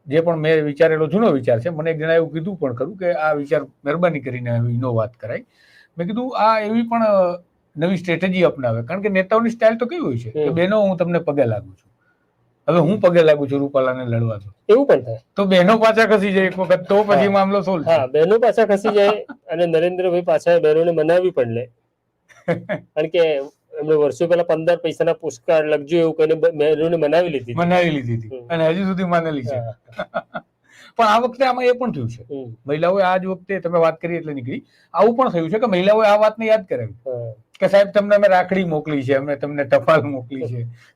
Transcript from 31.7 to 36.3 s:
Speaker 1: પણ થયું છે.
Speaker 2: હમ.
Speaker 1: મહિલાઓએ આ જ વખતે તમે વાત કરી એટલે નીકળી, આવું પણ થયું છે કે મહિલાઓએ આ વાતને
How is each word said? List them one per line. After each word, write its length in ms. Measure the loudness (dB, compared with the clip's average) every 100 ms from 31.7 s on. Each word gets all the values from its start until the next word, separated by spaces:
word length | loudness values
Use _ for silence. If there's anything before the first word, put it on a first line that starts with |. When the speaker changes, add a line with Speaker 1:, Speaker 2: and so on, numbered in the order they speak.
Speaker 1:
પણ 200 | 0 -2
થયું 160 | -6 -8
છે. 140 | -10
Speaker 2:
હમ. 340 | -14 -14 -14 -14 -8
Speaker 1:
મહિલાઓએ 360 | -2 0 2
આ 140 | 2 0
જ 100 | -2
વખતે 340 | -8 -8 -8
તમે 180 | -2 0
વાત 220 | 2 0
કરી 160 | -6 -6
એટલે 180 | -8
નીકળી, 300 | -10 -8 -10 -12 _ _
આવું 220 | 2 2 2
પણ 120 | 0
થયું 220 | -2 -2
છે 80 | -2
કે 80 | 0
મહિલાઓએ 400 | 2 2 4 4
આ 100 | 4
વાતને 300 | 2